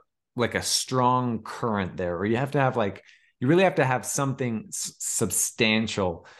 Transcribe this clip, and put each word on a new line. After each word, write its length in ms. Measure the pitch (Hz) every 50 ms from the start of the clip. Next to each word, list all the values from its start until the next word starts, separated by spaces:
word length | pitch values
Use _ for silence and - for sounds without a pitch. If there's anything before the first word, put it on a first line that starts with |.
| - _ _ _ _ _ -
like, 180 | 123 117 110 -
a 80 | 95 90
strong 800 | - - - - - 131 131 123 123 127 127 127 123 117 110 107
current 540 | - - - - 120 107 101 95 90 85
there, 200 | - 92 87 87
or 80 | 85 98
you 120 | 104 113
have 160 | 117 139 135 139
to 80 | 147
have, 160 | 135 131 127
like, 260 | 123 110 101 95 - - - - _ _ _ _ -
you 80 | 123 127
really 160 | 160 175 190
have 120 | 180 180
to 80 | - 139
have 220 | 127 127 123 101
something 600 | - - - 143 135 131 - 131 123 113 107 101 -
s-, 260 | - - - - - -
substantial 1300 | - - - - 120 98 - - - - - - 120 110 110 110 113 107 - - 98 92 85 82 - - - -